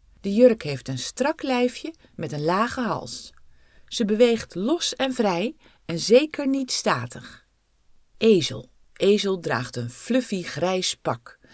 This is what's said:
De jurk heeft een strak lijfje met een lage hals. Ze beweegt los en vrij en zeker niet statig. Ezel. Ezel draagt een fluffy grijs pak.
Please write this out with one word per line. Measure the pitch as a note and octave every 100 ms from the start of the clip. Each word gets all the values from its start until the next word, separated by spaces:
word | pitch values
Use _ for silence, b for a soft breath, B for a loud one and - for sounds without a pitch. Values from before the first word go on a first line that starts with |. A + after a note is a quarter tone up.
| _ -
De | G3
jurk | G3+ B3 A3+
heeft | D3+ C3 -
een | C3
strak | - - C4+ D#4+
lijfje | C#4 B3 B3 - D4+ - b
met | - E3
een | D3
lage | D3+ F#3 A#3+ C4+
hals. | A3+ D#3 G#3+ - - - - b b b b
Ze | -
beweegt | G#3 G#3+ A#3+ A3+ -
los | E3+ G#3 E4 - -
en | C4+
vrij | B3+ G#3+ E3+ G#3+ - b b
en | - E3
zeker | - A#3 D4+ - C#4+
niet | C4+ C4
statig. | - A3 D3 A#2+ - - - _ _ _ _ _ - _ -
Ezel. | A3 G3 C3+ G#2+ - _ _
Ezel | - F#3+ G#3 G3 F#3+
draagt | D#3+ A#2+ A#2+ -
een | A#2+
fluffy | - - B3 B3 F#3+
grijs | E3 - F3 F#3 F3+
pak. | - E3 A#2+ - - b